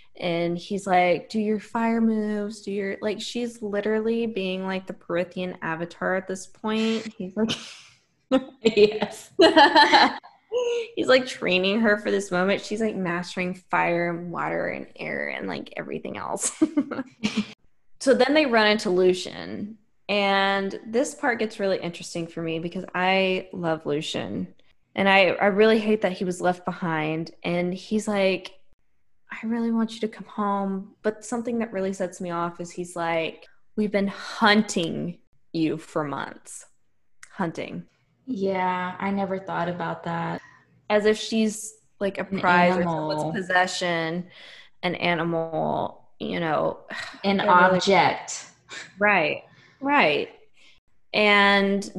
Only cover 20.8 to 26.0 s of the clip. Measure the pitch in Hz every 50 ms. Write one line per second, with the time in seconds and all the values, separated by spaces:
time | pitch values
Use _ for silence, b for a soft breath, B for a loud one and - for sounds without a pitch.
20.8 | - 220 226 233 285 - - - - 254 233 226 220 220 - - 196 196 185 -
21.8 | - 170 170 - 175 - - 175 165 165 - 165 165 165 160 165 165 175 175 190
22.8 | 180 - - 180 180 185 190 190 190 185 185 185 - - - 185 175 160 160 156
23.8 | - 143 147 151 160 - - - 117 95 104 123 185 - - _ _ _ _ _
24.8 | _ _ - - 196 196 190 196 190 170 - - - 202 190 202 220 220 220 220
25.8 | 208 214 214 214